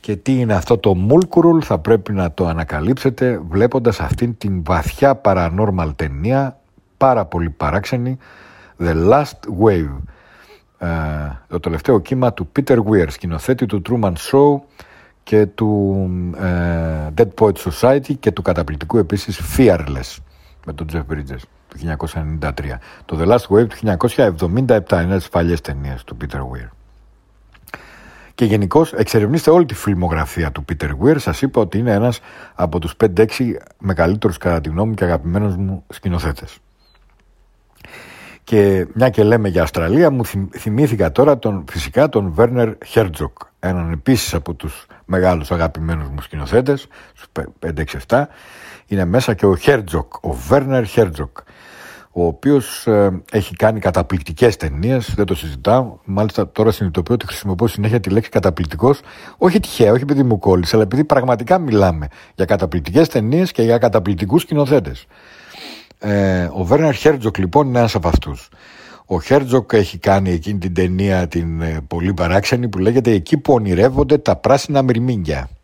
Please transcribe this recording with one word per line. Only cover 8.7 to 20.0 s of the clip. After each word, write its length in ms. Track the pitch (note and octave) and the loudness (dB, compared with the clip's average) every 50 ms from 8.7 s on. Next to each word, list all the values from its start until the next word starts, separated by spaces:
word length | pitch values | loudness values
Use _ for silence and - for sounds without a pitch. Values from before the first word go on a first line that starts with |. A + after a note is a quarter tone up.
| _ _ | _ _
The 300 | F2 E2+ D#2+ D#2+ E2+ G2 | -4 -2 0 2 4 4
Last 540 | B2 C#3+ D3 - - - - - G#2+ F2 G#2+ | 4 4 2 -2 -8 -14 -12 -10 -2 2 4
Wave, 320 | A2+ G2 F2 D#2+ C#2+ C#2 C2+ C#2+ - - _ _ _ _ _ - _ - _ _ _ _ _ | 4 4 2 0 -4 -6 -10 -12 -14 -16 _ _ _ _ _ -20 _ -20 _ _ _ _ _
ε, 100 | - E2+ E2 E2 D#2 D#2 D2+ D2+ D2+ D2+ - - _ _ | -6 -6 -4 -4 -4 -4 -6 -6 -8 -8 -10 -14 _ _
το 120 | D#2+ F2 | -10 -6
τελευταίο 380 | - F2 E2 D#2 - - - G2+ | -4 -4 -6 -4 0 2 2 2
κύμα 340 | - - C3+ B2+ B2+ A#2+ | 2 -2 -2 0 0 0
του 160 | - - F2 - _ | -2 -4 -12 -6 _
Peter 200 | - C#3+ - C3+ | -4 2 2 2
Weir, 300 | A#2+ G#2+ G#2 A2 G2+ E2+ D2 | 2 4 2 2 2 2 0
σκηνοθέτη 580 | - - - F2 E2 D#2 - - C3 A#2+ C3 | -4 -8 -8 -8 -8 -6 -2 -2 -2 -2 -2
του 160 | G2+ G#2 G2+ F2 - | -4 -4 -6 -2 -2
Truman 240 | A#2+ A#2+ A2 G2 | -2 0 0 -2
Show 480 | F2 D#2 - - - C#3 C#3+ D3 C#3+ C#3 - _ _ _ - _ _ _ _ _ _ _ | -2 -4 -6 0 4 4 6 4 4 0 -4 _ _ _ -20 _ _ _ _ _ _ _
και 240 | _ - G#2+ G#2+ G#2 | _ 0 2 2 2
του, 640 | F#2+ - - A2+ G#2+ G#2+ G#2 G2+ G2 G2 G2 F#2+ F#2 F2+ F2+ F2+ F2 E2+ - | 2 0 -2 -2 0 0 2 0 0 0 0 -2 -2 -4 -4 -6 -6 -6 -4
ε, 680 | F#2+ F2+ F2+ F2 F2 F2 E2+ E2 E2 D#2+ D#2+ D#2 D2+ D#2 D#2 | -4 -2 -2 0 0 -2 -2 -2 -2 -4 -4 -4 -6 -6 2
Dead 120 | D#2+ - F#2 - - | 2 0 0 2 2
Poet 120 | A2 G#2+ | 2 2
Society 640 | F#2 - - F2+ D2+ - - B2 C3+ C#3+ C3 - D3 C3 | 2 0 -4 -8 -4 2 4 4 4 4 2 -2 -6 -2
και 100 | - G#2+ | -2 -4
του 120 | F2+ - | -2 -2
καταπληκτικού 560 | F2+ - F2 E2 E2 D2 D#2 D2 - - - A#2 | -2 -2 -2 -2 -2 -4 -6 -10 -8 -2 0 0
επίσης 420 | G2 D#2+ G2+ G2 - - F#2+ - - - - | 0 0 -2 -6 -4 -8 -10 -8 -8 -4 2
Fearless 600 | C#3 C3 A2 F2+ E2 D2+ D2 C#2+ C2 | 4 6 6 6 4 0 -6 -8 -8